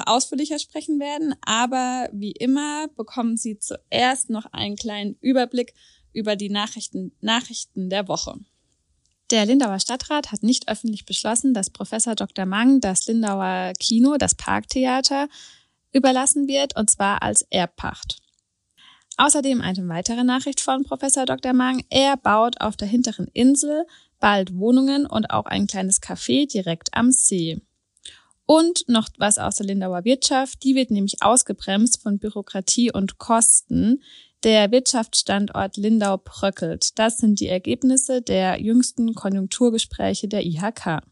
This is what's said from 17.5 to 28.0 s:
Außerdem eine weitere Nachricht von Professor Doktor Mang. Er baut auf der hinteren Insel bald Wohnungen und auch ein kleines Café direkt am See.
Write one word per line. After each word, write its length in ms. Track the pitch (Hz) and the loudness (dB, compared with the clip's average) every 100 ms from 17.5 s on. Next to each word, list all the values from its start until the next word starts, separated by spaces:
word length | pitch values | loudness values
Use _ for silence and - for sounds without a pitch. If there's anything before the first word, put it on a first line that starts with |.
| 190 170 - - - - - _ _ _ _ _ _ - _ _ - | -2 -2 -4 -10 -10 -14 -16 _ _ _ _ _ _ -20 _ _ 0
Außerdem 420 | 285 302 269 240 | 2 4 2 0
eine 240 | 180 190 180 | -2 -4 -4
weitere 340 | 165 180 233 | -4 -4 0
Nachricht 380 | 247 254 277 - | 2 0 -2 -4
von 220 | - 262 | -2 -2
Professor 420 | 285 269 277 277 262 | -2 -4 -2 0 0
Doktor 260 | 262 254 | -2 0
Mang. 300 | 254 254 262 - | 2 2 0 0
Er 260 | 262 277 277 | 2 4 2
baut 460 | - 214 233 - | 4 4 4 0
auf 160 | 214 - | -4 -4
der 100 | 202 | -2
hinteren 400 | 240 240 - - | 0 0 -4 -6
Insel 520 | - 254 277 294 302 339 - _ - | 4 4 4 2 -2 -4 -10 _ 0
bald 340 | 208 202 190 180 | 2 2 0 0
Wohnungen 500 | 220 254 269 277 285 | 4 4 4 2 0
und 240 | 220 214 | -2 -2
auch 140 | - - | -4 -2
ein 220 | - 202 | -2 -2
kleines 340 | 190 190 - | -2 0 -2
Café 480 | - 185 - 254 285 | -2 -8 0 0 0
direkt 440 | 202 180 165 - | -2 -4 -4 -4
am 180 | - 240 | 2 4
See. 480 | 254 - 185 165 165 - _ _ _ | 4 2 0 -2 -6 -12 _ _ _